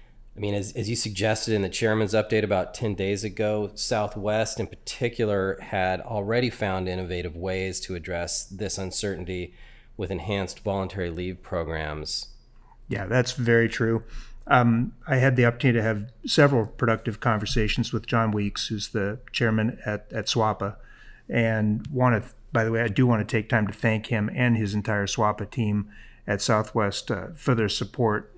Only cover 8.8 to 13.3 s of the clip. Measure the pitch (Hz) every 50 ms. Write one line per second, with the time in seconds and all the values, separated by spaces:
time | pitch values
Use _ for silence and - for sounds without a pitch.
8.8 | 95 90 - - 107 101 95 - 87 87 92 90 87 - - - - - - -
9.8 | - - - - 98 82 95 85 80 107 101 101 95 90 - - - 104 98 98
10.8 | 95 92 - 95 90 87 80 87 90 92 87 - - - 95 85 82 78 80 78
11.8 | 76 76 76 76 76 - - - - - - - - - - - - - - -
12.8 | - - 113 107 98 92 117 127 120 -